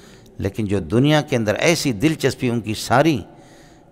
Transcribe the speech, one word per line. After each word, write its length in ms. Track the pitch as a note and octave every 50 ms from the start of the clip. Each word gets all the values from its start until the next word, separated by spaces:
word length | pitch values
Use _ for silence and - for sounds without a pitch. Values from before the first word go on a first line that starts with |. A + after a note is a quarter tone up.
| - - - - - - - -
लेकिन 260 | F#2 G2 - - A2
जो 140 | G2 G2+ G2
दुनिया 400 | F2 D2+ G2 A#2 C3+ D3 D3+ D3+ C#3
के 140 | - C3+
अंदर 180 | A#2+ A2+ G#2 G2+
ऐसी 380 | - - D#3+ F3 - - D3 A#2+
दिलचस्पी, 540 | F#2+ A#2 D#3+ D#3+ - - C3+ A#2+ - - B2
उनकी 260 | A#2 A#2+ G2+ G#2 G#2+
सारी 500 | - - - A#2 B2+ D3 E3 D#3 G#2+ E2+ - - - - - - - - - - - - -